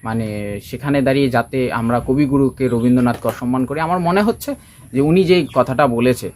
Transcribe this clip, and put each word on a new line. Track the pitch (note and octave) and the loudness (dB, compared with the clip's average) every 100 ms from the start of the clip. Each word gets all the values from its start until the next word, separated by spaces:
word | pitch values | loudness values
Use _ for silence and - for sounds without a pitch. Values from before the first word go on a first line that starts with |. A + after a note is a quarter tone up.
মানে | A2+ A2+ A2 G#2 G#2 G2+ | -6 -6 -4 -6 -8 -10
সেখানে | - B2 C#3+ C#3+ | -12 -8 -2 0
দাঁড়িয়ে | C3 C#3 C#3 | 2 2 2
যাতে | A#2 A#2 C3 B2+ | 2 0 -2 -2
আমরা | G2 A2+ A#2+ - | -2 0 -2 0
কবিগুরুকে, | C3+ D3 C#3 C3+ - C3 | 0 2 2 0 0 -2
রবীন্দ্রনাথকে | A#2 B2 B2+ B2 A#2+ A#2 | 0 2 4 2 0 -4
অসম্মান | - B2 C3 B2+ | -4 -4 -2 -2
করি। | C#3+ | -4
আমার | D#3+ F3+ | -2 -2
মনে | E3+ F#3+ | 0 2
হচ্ছে | G#3 - - C#4 - - - | 2 -2 -8 -10 -14 -20 -6
যে | B2+ | -2
উনি | D3 F3 | 2 2
যেই | F3 F3+ C3+ C3+ | 4 2 2 0
কথাটা | A#2+ B2+ C#3+ | 0 2 2
বলেছে | A#2 B2 A#2+ F#2 | 2 0 0 -6